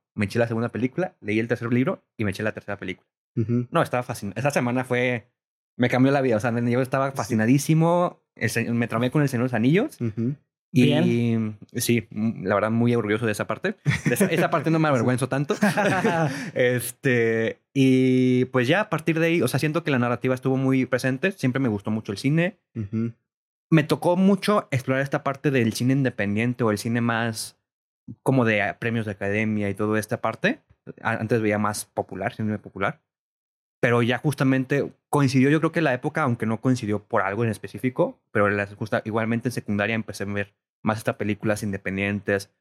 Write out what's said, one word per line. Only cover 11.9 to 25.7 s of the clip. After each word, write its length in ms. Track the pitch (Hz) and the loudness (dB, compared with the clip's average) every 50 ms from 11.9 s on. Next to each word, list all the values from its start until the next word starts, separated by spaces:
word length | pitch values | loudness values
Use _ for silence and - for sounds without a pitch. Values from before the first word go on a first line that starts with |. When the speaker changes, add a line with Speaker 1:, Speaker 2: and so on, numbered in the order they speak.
| 120 117 107 - | 0 0 0 -4
Speaker 1:
m-, 380 | - 107 110 113 95 - 92 | -4 -2 -2 -2 -2 -2 -2
la 80 | 92 107 | 0 0
verdad, 160 | 98 101 110 | 2 2 0
muy 240 | 113 117 120 120 120 | 2 2 2 2 2
orgulloso 320 | 117 104 104 107 120 123 | 0 0 0 0 0 0
de 40 | 110 | -2
esa 140 | 104 - 104 | -2 -2 -4
parte. 300 | - 107 - - 196 214 - - 147 - - - | -4 -4 -4 -4 -6 -6 -4 -2 -2 -2 0 0
De 80 | - - | 0 0
esa, 100 | - 202 | 2 0
esa 240 | 185 165 165 180 170 | 2 2 0 0 0
parte 220 | 170 160 165 160 | 0 0 0 2
no 80 | 160 160 | 2 2
me 80 | 156 | 2
Speaker 2:
<laughs> 0 | |
Sí. 20 | 151 | 2
Speaker 1:
avergüenzo 400 | 139 120 110 123 127 123 135 123 | 2 2 2 2 0 0 -2 -2
tanto. 260 | 135 139 143 - 208 | -2 -2 -2 -2 -2
<laughs> 1000 | - 208 196 143 214 202 190 - 180 175 220 170 165 160 139 277 277 247 170 - | 0 0 0 2 2 0 0 0 0 0 0 0 0 0 -2 -2 -6 -10 -6 -2
Este, 1080 | - 127 123 123 120 123 - - _ - 135 123 120 117 113 113 113 113 110 - _ _ _ - | 0 2 2 0 0 -4 -6 -8 _ 0 2 2 2 2 2 2 0 -2 -2 -4 _ _ _ 0
y 720 | 139 135 131 131 131 131 131 127 127 127 127 127 123 127 | 2 4 6 6 6 4 4 4 4 4 4 4 2 2
pues 220 | 127 - 127 120 | 2 0 0 2
ya 140 | - 170 202 | 2 2 2
a 80 | 214 - | 0 0
partir 300 | 165 156 160 170 156 160 | -4 -2 0 0 0 2
de 80 | 165 | 2
ahí, 140 | 165 170 175 | 2 2 2
o 60 | 117 | 2
sea, 120 | 127 - 127 | 0 0 0
siento 240 | 156 151 151 170 165 | 0 0 -2 -2 -2
que 80 | 156 | 0
la 80 | 139 123 | 0 2
narrativa 360 | 123 120 120 117 - 127 127 | 2 0 0 0 0 -2 -2
estuvo 220 | 127 - 131 131 | 0 0 -2 0
muy 280 | 131 131 131 135 131 127 | 0 2 2 2 2 0
presente. 460 | - 131 120 - 131 131 127 - 190 | 0 -2 -2 0 -2 -2 0 -2 -4
Siempre 280 | 196 - - 127 120 135 | -2 -2 -2 0 0 0
me 100 | 135 117 | 0 0
gustó 220 | 104 101 - 107 | -2 -2 -4 -4
mucho 200 | 107 110 - - | -4 -4 -4 -6
el 60 | 101 | -6
cine. 420 | - - 135 151 165 175 190 - _ _ _ - | -2 -2 0 2 2 0 0 -4 _ _ _ -10
Speaker 2:
Ujú. 380 | 117 107 98 113 113 113 117 - _ _ _ _ _ _ _ _ _ _ - | -10 -8 -6 -4 -4 -4 -4 -6 _ _ _ _ _ _ _ _ _ _ 2
Speaker 1:
Me 120 | 165 156 147 | 4 4 4
tocó 320 | - 151 131 - 170 175 | 4 0 0 2 2 2
mucho 520 | 185 190 196 202 190 - 208 208 208 - - | 4 4 4 4 2 2 0 0 0 0 -2
explorar 300 | 143 123 - - 131 135 | -4 -4 -2 -2 -2 -2
esta 220 | 139 139 - 143 - | -2 -2 -4 -2 -2
parte 280 | 139 131 - - 147 | -4 -4 -2 -2 0
del 220 | 135 127 113 110 | 2 2 2 2